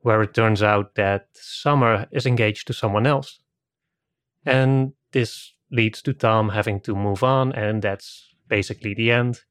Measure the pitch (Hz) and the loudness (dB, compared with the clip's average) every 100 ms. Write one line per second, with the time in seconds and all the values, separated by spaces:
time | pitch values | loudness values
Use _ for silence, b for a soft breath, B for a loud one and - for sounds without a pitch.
0 | 120 110 104 - 113 104 104 104 101 - | 2 2 2 2 2 2 2 2 0 -2
1 | 98 98 _ _ - - 147 143 120 104 | 0 -2 _ _ -18 -6 0 2 4 2
2 | - - 127 120 107 104 - 120 110 101 | -2 -4 0 0 0 -2 -10 -4 -2 0
3 | 127 139 139 - _ _ _ _ _ _ | 0 -2 -6 -20 _ _ _ _ _ _
4 | _ _ _ _ - 131 131 135 135 - | _ _ _ _ 0 2 4 2 0 -6
5 | _ 135 113 - - _ _ 120 110 - | _ -2 -2 -6 -20 _ _ -2 -2 -2
6 | - 135 117 110 107 104 107 98 - 98 | -8 -2 2 2 0 -2 -2 -4 -6 -4
7 | 101 98 131 135 131 123 107 107 101 98 | -2 0 0 0 0 -2 -4 -2 -4 -6
8 | - - _ _ _ 104 98 107 104 101 | -12 -20 _ _ _ -2 -2 -8 -10 -2
9 | 113 120 123 117 _ | 2 2 0 -4 _